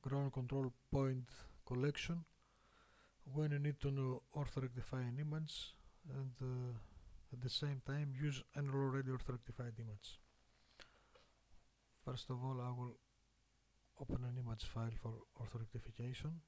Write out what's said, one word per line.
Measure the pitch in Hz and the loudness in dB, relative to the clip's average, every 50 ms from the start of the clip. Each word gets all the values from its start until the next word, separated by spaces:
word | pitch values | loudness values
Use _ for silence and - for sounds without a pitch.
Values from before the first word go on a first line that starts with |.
ground | - 131 135 139 139 135 | 0 2 2 4 2 2
control | - 135 123 120 135 139 135 127 - - - - | 2 0 0 2 2 2 2 2 0 -4 -4 2
point | - 135 135 135 131 131 123 - - - - - - - - | 4 6 6 6 2 0 -2 -6 -10 -14 -14 -14 -16 -18 -4
collection | - 127 127 131 147 143 - - - 170 170 165 - - - - - - - - - - - - - - - - - _ _ - | 0 2 4 4 4 2 2 0 0 0 -2 -2 -6 -16 -20 -20 -20 -20 -20 -20 -20 -20 -20 -20 -20 -20 -20 -20 -20 _ _ -10
when | 135 131 147 151 151 | -2 2 4 4 6
you | 147 143 | 4 4
need | 143 147 143 - | 4 2 2 4
to | - 139 | 2 2
know | 139 135 131 131 127 123 - - - | 4 4 4 2 2 0 -4 -4 -2
ortho | 151 143 - - 139 | 0 0 2 2 0
rectify | 131 127 123 127 117 - - 127 | 0 0 0 -4 -4 0 0 0
an | 127 120 120 139 | 2 2 2 2
image | 151 151 151 160 156 151 - - - - - - - - - - - 156 | 2 2 2 0 0 0 -2 -4 -6 -6 -10 -16 -20 -20 -20 -14 -10 -6
and, | 131 135 135 131 123 - | -4 -2 -2 -2 -2 -2
uh, | 135 127 127 127 127 123 120 110 - - - - - - - - - - | 0 0 2 2 0 0 -2 -4 -8 -10 -14 -16 -16 -16 -16 -16 -12 -10
at | - 123 | -6 -2
the | 123 127 | -2 0
same | - - 151 143 143 131 - | 0 2 2 2 0 0 -2
time | - 139 147 151 139 131 | -2 0 0 0 0 0
use | 131 151 151 135 131 - - - | 0 0 0 0 -2 -6 -6 -2
an | 143 143 139 | 0 0 2
already | 131 139 139 135 131 135 131 127 | 4 4 4 4 4 2 2 2
ortho | 131 123 - - | 0 0 0 0
rectified | 123 120 - - 110 - 123 120 110 113 | -2 -2 -4 -6 -6 -4 -4 -4 -4 -4
image. | 117 113 107 104 - - - - - - - - - - - - - - - - - - - - - - - - - - _ _ _ _ - - - - _ _ _ _ - - - | -6 -6 -6 -8 -10 -12 -14 -14 -16 -20 -20 -20 -20 -20 -20 -20 -20 -20 -20 -20 -20 -20 -20 -20 -20 -20 -20 -20 -20 -20 _ _ _ _ -20 -20 -20 -20 _ _ _ _ -20 -10 -6
First | - 127 123 - - | -4 -4 -4 -2 -2
of | 127 123 127 | -2 0 0
all, | 131 131 123 | 0 0 0
I | 123 127 | 0 -2
will | 123 123 123 123 117 - _ _ _ _ _ _ _ _ _ _ _ _ _ _ _ _ _ _ _ - | -2 -2 -4 -6 -8 -12 _ _ _ _ _ _ _ _ _ _ _ _ _ _ _ _ _ _ _ -10
open | 139 - - 123 123 | -4 0 0 0 2
an | 123 123 | 0 -2
image | 127 123 117 113 110 - | -2 -2 -2 -2 -2 -2
file | - - 113 117 117 113 - | -2 0 0 -2 0 -2 -2
for | - 113 113 113 - _ _ - | -2 -2 -4 -4 -10 _ _ -8
ortho | 113 107 - 113 | -6 -4 -4 -6
rectification. | 110 - - 117 - 117 110 - 120 127 127 - - 151 165 165 - | -6 -4 -6 -8 -8 -6 -6 -4 -4 -4 -4 -2 -4 -4 -4 -6 -10